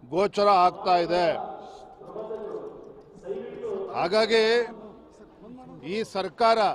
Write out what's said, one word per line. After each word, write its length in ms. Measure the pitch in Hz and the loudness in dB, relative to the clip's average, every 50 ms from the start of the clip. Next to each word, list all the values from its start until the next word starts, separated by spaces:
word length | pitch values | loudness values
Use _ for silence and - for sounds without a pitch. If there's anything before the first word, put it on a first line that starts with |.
| - - 135 | -14 -6 -2
ಗೋಚರ 340 | 170 202 202 - - 202 208 202 185 175 | 0 0 0 0 2 4 4 6 6 6
ಆಗ್ತಾ 280 | 180 175 - - 190 180 175 175 | 4 2 0 0 2 4 4 4
ಇದೆ. 220 | 160 170 180 175 165 143 - - - - - - - - - - - - - - - - 214 220 214 220 214 214 - - - - - - - - - - - - - - - - - - - - - - - - 427 101 - - - - | 2 2 2 2 2 0 -2 -4 -8 -10 -12 -14 -16 -18 -18 -20 -20 -20 -20 -18 -16 -14 -12 -10 -10 -10 -10 -10 -10 -10 -10 -12 -12 -16 -16 -20 -20 -20 -20 -20 -20 -20 -20 -12 -10 -10 -8 -8 -12 -12 -10 -8 -6 -6 -6 -6 -6 -4
ಹಾಗಾಗಿ 480 | 120 147 175 185 214 226 214 226 226 220 220 226 240 233 226 226 - - - - - - - - - 220 - - - - - - - - - - - 131 147 185 | -2 -2 0 2 0 2 4 4 4 4 4 2 2 0 -2 -8 -16 -18 -18 -20 -20 -20 -20 -20 -20 -20 -20 -20 -20 -20 -20 -20 -20 -20 -20 -20 -16 -10 -8 -6
ಈ 40 | 220 220 - - | -6 -6 -4 -4
ಸರ್ಕಾರ 420 | 196 185 190 - - 240 226 226 226 214 185 143 | -6 -6 -6 -2 2 4 4 4 4 4 0 0